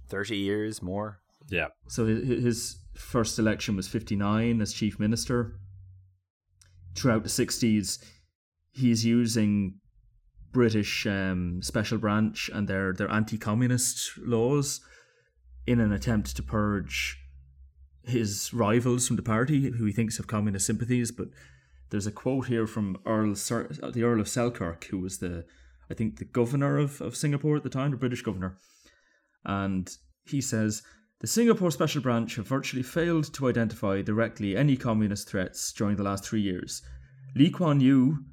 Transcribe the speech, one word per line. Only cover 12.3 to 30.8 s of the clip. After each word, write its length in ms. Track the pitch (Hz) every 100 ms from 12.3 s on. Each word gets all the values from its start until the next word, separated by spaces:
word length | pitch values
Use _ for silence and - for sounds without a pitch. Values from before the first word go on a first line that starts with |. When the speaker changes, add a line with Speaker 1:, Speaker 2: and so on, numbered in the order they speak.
| - -
Speaker 3:
and 140 | - 98
their, 260 | 95 95
their 160 | 92 104
anti-communist 1000 | 107 107 107 - 110 123 123 - - - -
laws 600 | 123 117 120 143 139 - - - _ _ _ _ - - -
in 120 | 120
an 120 | 110
attempt 440 | 101 - 110 101 -
to 80 |
purge 760 | 67 107 104 101 78 - - - - - - - - - - - -
his 460 | 120 107 101 -
rivals 540 | 123 104 120 123 123 120
from 80 | 113
the 60 |
party, 480 | - 110 131 147 135
who 140 | 117 107
he 60 |
thinks 240 | 101 110 -
have 100 | -
communist 380 | 107 104 98 -
sympathies, 460 | 110 117 123 113
but 160 | - 90 - - - _ - -
there's 180 | 110 101
a 40 |
quote 360 | - 127 135 123
here 200 | 117 110
from 300 | 117 101 92 -
Earl 300 | 110 107 101
Sir-, 340 | - 120 - -
uh, 80 | -
the 120 | 123
Earl 160 | 117 117
of 80 | 104
Selkirk, 580 | - 120 120 87 85 -
who 140 | 95
was 200 | 92 -
the, 260 | 90 85 - _ - _ -
I 40 |
think, 240 | - 110 -
the 80 | -
governor 520 | 127 117 139 143 143
of, 240 | 143 143
of 140 | - -
Singapore 400 | 151 143 151 151
at 60 |
the 60 | 131
time, 220 | 135 139
the 60 | 127
British 240 | 127 123
governor. 340 | - 92 92 95 _ _ - _ _ _ _ _
And 460 | - 98 98 95 90 - _ _ -
he 160 | 143
says, 400 | 120 113 107 107